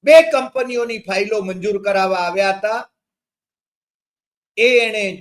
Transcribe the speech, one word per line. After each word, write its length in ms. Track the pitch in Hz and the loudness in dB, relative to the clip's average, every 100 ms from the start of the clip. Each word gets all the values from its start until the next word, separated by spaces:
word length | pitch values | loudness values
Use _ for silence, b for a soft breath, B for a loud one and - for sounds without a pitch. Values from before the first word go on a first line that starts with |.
બે 120 | 233 320 | 8 6
કંપનીઓની 800 | 330 285 254 262 247 240 233 220 - | 6 -2 -2 -6 -6 -6 -6 -8 -6
ફાઇલો 320 | 190 202 214 | -4 -2 -4
મંજૂર 360 | 185 185 202 196 | -6 -6 -6 -4
કરાવવા 440 | 202 190 190 185 | -2 0 0 -2
આવ્યા 320 | 175 190 196 190 | -2 0 -2 -2
હતા, 240 | 214 226 247 _ _ _ _ _ _ _ _ _ _ _ _ _ _ _ _ - | -4 -6 -8 _ _ _ _ _ _ _ _ _ _ _ _ _ _ _ _ 0
એ 100 | 233 240 | 2 2
એણે 280 | 226 214 196 190 | 0 -4 -6 -8